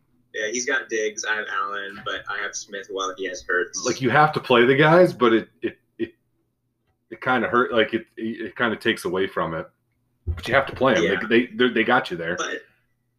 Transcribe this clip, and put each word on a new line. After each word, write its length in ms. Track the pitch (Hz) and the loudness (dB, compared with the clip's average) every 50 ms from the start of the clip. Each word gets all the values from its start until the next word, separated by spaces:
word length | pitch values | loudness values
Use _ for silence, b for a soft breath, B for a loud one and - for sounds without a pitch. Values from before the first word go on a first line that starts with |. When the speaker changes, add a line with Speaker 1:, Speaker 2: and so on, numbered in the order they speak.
| _ _ _ _ _ _ - | _ _ _ _ _ _ -10
Speaker 1:
Yeah, 140 | 104 107 107 | -8 -8 -6
he's 180 | 117 123 120 | -6 -6 -4
got 220 | 135 143 - - - | -2 -4 -4 -4 -4
Diggs, 360 | 113 110 107 107 104 - - | -4 -4 -4 -4 -6 -6 -6
I 100 | 101 101 | -6 -4
have 100 | 104 104 104 | -4 -6 -6
Allen, 500 | 101 98 98 101 101 101 98 98 101 104 101 | -6 -6 -6 -6 -6 -8 -10 -12 -14 -12 -10
but 180 | 101 104 104 - - | -8 -8 -8 -8 -10
I 100 | 101 101 | -8 -8
have 160 | 104 98 - | -8 -8 -8
Smith 320 | - - - 101 98 95 - | -12 -12 -12 -12 -12 -10 -8
while 240 | 101 95 95 95 - | -6 -6 -6 -6 -6
he 100 | 98 95 | -6 -8
has 160 | 90 90 90 - | -8 -8 -8 -6
Hurts. 380 | - - 110 110 - - - - | -2 -2 -2 -2 -4 -6 -6 -4
Speaker 2:
Like, 160 | 127 120 - | -4 -2 0
you 100 | 131 120 | 0 2
have 220 | 110 147 151 147 - | 4 4 4 4 2
to 80 | 127 | 0
play 240 | - - 127 117 120 | 0 4 4 6 6
the 100 | 123 135 | 6 6
guys, 380 | 135 156 156 165 180 185 170 - | 6 6 6 8 8 6 6 4
but 200 | - 123 117 113 | 4 4 4 4
it, 160 | 110 - - _ _ - | 4 2 -2 _ _ -8
it, 160 | 107 - _ _ _ _ - | -8 -8 _ _ _ _ -8
it, 160 | 113 - - _ _ _ _ _ _ _ _ _ _ _ _ _ _ _ _ _ _ - | -8 -8 -10 _ _ _ _ _ _ _ _ _ _ _ _ _ _ _ _ _ _ -20
it 100 | - - | -16 -8
kinda 280 | - 131 127 123 107 90 | -4 -2 -2 0 0 0
hurt, 240 | - 120 123 107 120 | 2 2 2 2 2
like, 220 | 113 107 - - | 2 2 2 0
it, 120 | 110 - _ _ | -4 -6 _ _
it, 300 | - 113 110 113 - 110 | -10 -8 -8 -6 -8 -10
it 100 | 101 - | -8 -4
kinda 200 | - 127 117 107 | -2 -2 -2 -2
takes 280 | 95 - 117 104 - - | -2 0 -2 -2 0 -2
away 220 | 95 85 92 98 | -4 -2 -2 -2
from 280 | 92 - 98 87 80 82 | -2 -2 -4 -4 -4 -4
it. 140 | 80 82 - _ _ _ _ _ _ _ _ _ _ - | -6 -8 -10 _ _ _ _ _ _ _ _ _ _ -8
But 200 | - - - - - | -8 -8 -8 -4 0
you 60 | 117 | 0
have 120 | 143 139 | 0 0
to 80 | - - | 0 -2
play 200 | - 127 131 117 | 0 2 2 4
'em. 60 | 87 85 | 4 2
Speaker 1:
Yeah. 160 | 87 98 92 - 107 | 2 0 0 0 2
Speaker 2:
They, 180 | 117 117 127 | 2 2 2
they, 0 | - - | 2 0
they're, 160 | 110 123 127 110 | 0 0 2 2
they 100 | 113 113 | 2 2
got 260 | 110 123 131 131 - | 2 2 0 0 -2
you 60 | 92 | -6
there. 200 | 82 85 82 87 | -6 -6 -4 -4
Speaker 1:
But 260 | - - - - - - _ _ _ _ _ _ _ _ _ _ | -6 -6 -8 -8 -10 -12 _ _ _ _ _ _ _ _ _ _